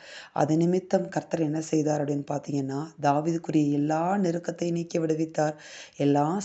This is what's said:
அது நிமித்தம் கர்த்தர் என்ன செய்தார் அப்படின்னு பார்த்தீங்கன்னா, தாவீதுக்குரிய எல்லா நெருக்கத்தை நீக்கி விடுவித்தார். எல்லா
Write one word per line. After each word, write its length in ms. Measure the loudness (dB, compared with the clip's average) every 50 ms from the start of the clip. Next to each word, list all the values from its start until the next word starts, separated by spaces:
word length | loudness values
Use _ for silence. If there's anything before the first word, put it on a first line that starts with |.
| -20 -20 -20 -20 -20 -8 _
அது 240 | 0 2 2 4
நிமித்தம் 520 | 4 4 4 2 0 0 0 0 0 0 -2
கர்த்தர் 320 | -4 -6 -4 -2 -2 -2
என்ன 200 | 0 -2 -2 -4
செய்தார் 420 | -4 0 0 2 2 2 0 0 0
அப்படின்னு 220 | -2 -2 -4 -4 -4
பார்த்தீங்கன்னா, 540 | -6 -6 -4 -4 -4 -4 -2 -2 -4 -6 -6 -8 -8 0
தாவீதுக்குரிய 720 | 2 2 2 2 2 0 -2 -2 -4 0 2 2 4 4
எல்லா 460 | 2 2 2 0 0 0 0 0 2
நெருக்கத்தை 540 | 2 2 2 0 0 -4 -6 -4 -2 -2 -2
நீக்கி 280 | -2 -2 -4 -2 -2 -2
விடுவித்தார். 560 | 0 0 0 0 -2 -2 0 0 0 0 0 -4 -14 -18 -18 -18 -20 -16 _
எல்லா 440 | 0 2 4 4 4 4 2 0 -2